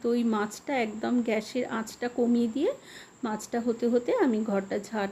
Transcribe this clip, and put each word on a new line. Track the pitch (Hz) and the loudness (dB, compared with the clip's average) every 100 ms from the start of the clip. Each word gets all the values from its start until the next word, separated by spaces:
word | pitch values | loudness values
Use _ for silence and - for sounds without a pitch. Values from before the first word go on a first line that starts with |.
তো | 233 | 0
ওই | 240 | 2
মাছটা | 233 214 214 - - 269 | 2 2 -2 -6 -4 -2
একদম | 220 214 233 247 | -2 -2 0 2
গ্যাসের | 233 220 220 247 247 | 2 0 -2 -4 -2
আঁচটা | 220 220 - 240 | -4 -6 -6 -4
কমিয়ে | 240 233 240 233 | 0 2 4 2
দিয়ে | 262 370 571 - - - - | 0 0 -2 -8 -20 -20 -10
মাছটা | 226 214 - 240 | -6 -6 -4 -2
হতে | 233 226 240 | 0 0 2
হতে | 240 240 494 | 2 2 2
আমি | 302 214 | 4 2
ঘরটা | 214 196 196 208 | 2 0 0 -4
ঝাড় | - 220 196 | -4 -4 -4